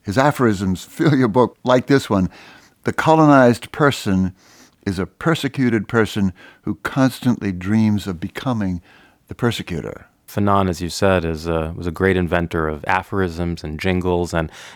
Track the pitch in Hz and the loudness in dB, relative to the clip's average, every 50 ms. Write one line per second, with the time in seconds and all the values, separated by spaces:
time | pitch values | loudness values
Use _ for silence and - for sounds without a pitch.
0 | _ - 95 131 135 147 - - 131 117 107 92 101 95 92 87 - - - - | _ -4 0 2 2 2 2 2 2 2 2 2 0 -2 -2 -4 -6 -14 -6 0
1 | 160 - 135 135 127 117 95 127 120 107 - _ _ 123 127 127 120 - 139 139 | 2 2 4 4 2 2 4 2 2 2 0 _ _ 2 2 2 4 4 2 2
2 | - - 110 98 92 85 - - - - - - _ _ _ _ _ - - - | 2 0 0 0 0 -2 -4 -10 -20 -20 -20 -20 _ _ _ _ _ -6 -4 -2
3 | - 156 160 160 160 147 143 139 127 123 120 - - - - - 151 143 123 - | 2 2 4 6 6 6 8 8 6 6 4 2 -4 -14 -4 0 0 0 0 0
4 | - 113 95 95 95 92 92 _ _ _ _ _ - _ _ _ _ 101 95 85 | -2 -2 0 0 0 0 -4 _ _ _ _ _ -20 _ _ _ _ -6 -4 -4
5 | 92 - _ _ - 262 175 - - 139 - - 135 123 113 113 98 - - 117 | -6 -8 _ _ -2 -2 -2 -2 -2 -6 -2 0 0 2 2 0 -2 0 0 0
6 | 110 101 - 110 101 95 90 - - - - _ _ - 104 - _ - - 139 | 0 2 0 0 -2 -2 -2 -4 -18 -20 -20 _ _ -8 -8 -6 _ -6 0 0
7 | 131 131 123 - - 127 117 - - 101 95 87 90 98 107 110 110 107 104 101 | 0 0 0 0 -2 -2 -2 0 -2 -6 -6 -4 -2 0 0 2 2 2 0 0
8 | 90 98 92 82 - 98 - - - 135 123 113 101 95 90 90 - _ _ _ | -2 -6 -8 -6 -8 -10 -10 -8 -6 -6 -4 -4 -4 -4 -4 -6 -8 _ _ _
9 | _ _ _ _ _ _ 98 - - 120 110 - - - 90 76 55 52 50 - | _ _ _ _ _ _ -10 -2 -2 -2 -2 -2 -8 -8 -8 -8 -8 -8 -12 -14
10 | - _ _ _ _ - - 107 101 101 98 98 98 92 87 82 87 85 - - | -18 _ _ _ _ -10 -4 -2 0 2 2 2 2 0 -2 -4 -6 -6 -4 0
11 | - 98 95 90 82 82 82 78 78 85 82 82 80 80 85 85 85 87 80 - | 2 2 2 2 0 -2 -4 -4 -4 -2 -2 -2 -2 -4 -8 -6 -6 -8 -4 0
12 | 92 95 95 90 90 82 90 85 85 82 - 85 80 78 76 73 - - 95 92 | 2 2 2 2 0 0 0 -2 -2 -2 -2 -2 -2 -2 -4 -6 -4 -2 -2 -2
13 | 92 - - 98 95 87 80 82 87 87 85 82 - 78 78 78 - 95 92 90 | -2 -4 -2 -2 -2 -2 -2 -4 -4 -6 -6 -6 -8 -10 -10 -4 -2 -2 0 0
14 | 87 92 87 87 87 82 85 82 80 78 - - - - - | 0 0 0 0 -2 -2 -2 -2 -4 -4 -6 -14 -20 -20 -16